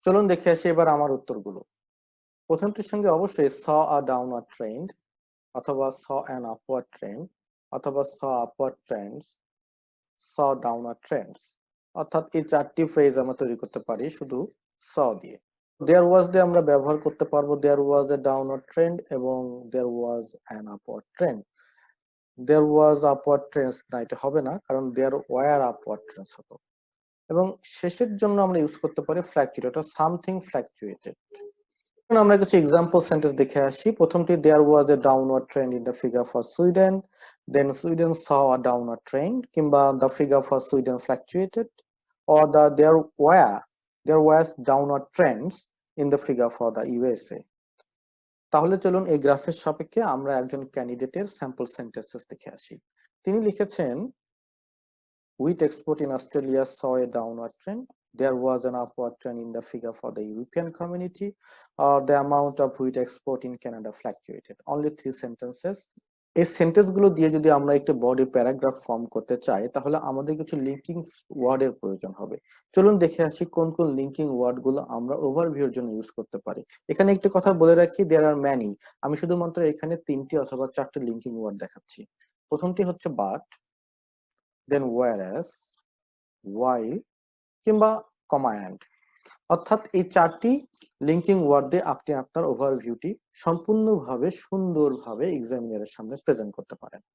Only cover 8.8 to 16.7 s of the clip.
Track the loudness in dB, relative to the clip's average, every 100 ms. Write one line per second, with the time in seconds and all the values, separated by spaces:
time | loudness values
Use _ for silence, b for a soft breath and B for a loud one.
8.8 | _ -10 -10 -16 -20 _ _ _ _ _
9.8 | _ _ _ _ -14 -2 0 0 -4 -6
10.8 | -8 -14 -8 -8 -8 -20 -20 _ _ _
11.8 | _ -12 -4 -4 -2 -6 0 -2 -2 -4
12.8 | 0 4 4 2 -4 -4 -6 -6 -10 -12
13.8 | -8 -8 -8 -10 -10 -8 -8 _ _ _
14.8 | -8 -2 -2 -2 -12 -20 _ _ _ _
15.8 | 4 6 8 6 6 4 4 4 4